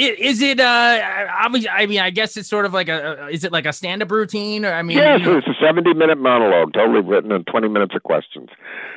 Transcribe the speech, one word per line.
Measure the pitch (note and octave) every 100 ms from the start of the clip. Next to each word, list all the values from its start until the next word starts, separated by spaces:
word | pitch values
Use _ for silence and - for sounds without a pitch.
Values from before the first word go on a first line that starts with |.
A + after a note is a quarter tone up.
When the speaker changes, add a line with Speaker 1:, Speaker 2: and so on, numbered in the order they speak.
| C4+ G#3+
Speaker 1:
is | B3 A3+
it, | C#4 B3+
uh, | B3+ A#3+ A#3+ A3+ G3 F#3+ F#3+ F#3
obviously, | A3+ B3 G#3+
I | F#3 G#3
mean, | G3+
I | F#3
guess | F#3 A3 G#3+
it's | -
sort | G#3 G3+
of |
like | F#3 E3+
a, | D#3+ D3 C#3+
a, | C#3+
is | D#3 F3+
it |
like | E3 D#3
a |
stand-up | C#3+ F3+ F#3+ F#3+
routine? | G#3+ G#3+ G#3+ G#3 G#3+ G#3
Or, |
I | E3+
mean, | E3+ C#4+
Speaker 2:
Yes, | D4+ B3+
Speaker 1:
you | F3+
know | E3
Speaker 2:
it's | -
a | - D#3
seventy-minute | E3 F3 D#3+ D#3+ D3
monologue, | C3 B2 G#2+ F2 D#2
totally | G#2+ A2+ A2+
written | F#2 G2 G#2
in | G2 E2+
twenty | A#2 A2
minutes | G#2+ F#2+ F2
of |
questions. | - D#2 - D2+ A#1+ - - - -